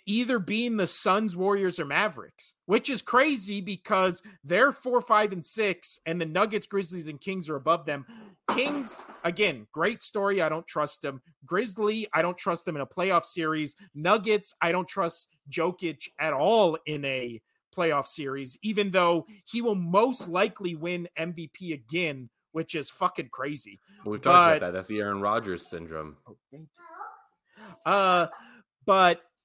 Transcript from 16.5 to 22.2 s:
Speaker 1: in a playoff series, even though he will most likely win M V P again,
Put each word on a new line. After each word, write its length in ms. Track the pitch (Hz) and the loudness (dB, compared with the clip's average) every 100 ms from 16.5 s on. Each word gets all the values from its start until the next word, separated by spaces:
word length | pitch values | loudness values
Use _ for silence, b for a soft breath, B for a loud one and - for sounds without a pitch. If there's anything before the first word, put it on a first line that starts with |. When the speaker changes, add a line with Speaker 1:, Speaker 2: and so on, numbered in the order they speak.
| 226 185 160 - | 6 4 2 -6
Speaker 1:
in 180 | 147 139 | -6 -4
a 360 | 131 120 113 _ _ _ - | -4 -6 -12 _ _ _ -2
playoff 300 | 165 143 135 | 0 0 -2
series, 500 | - 139 139 131 - | -6 -6 -8 -10 -8
even 300 | 214 208 202 | -4 -2 0
though 340 | 190 175 170 - B - | 4 4 2 -2 B -10
he 160 | 233 | -4
will 140 | 233 202 | -2 0
most 520 | 170 190 247 254 180 | 4 6 6 2 -2
likely 460 | 175 208 - 180 160 | 0 0 0 -6 -4
win 320 | 170 175 170 - | -4 -4 -6 -6
M 180 | 165 | -6
V 140 | 170 160 | -6 -12
P 180 | - 185 | -12 -10
again, 580 | 147 110 165 165 135 | -10 -6 -4 -2 -4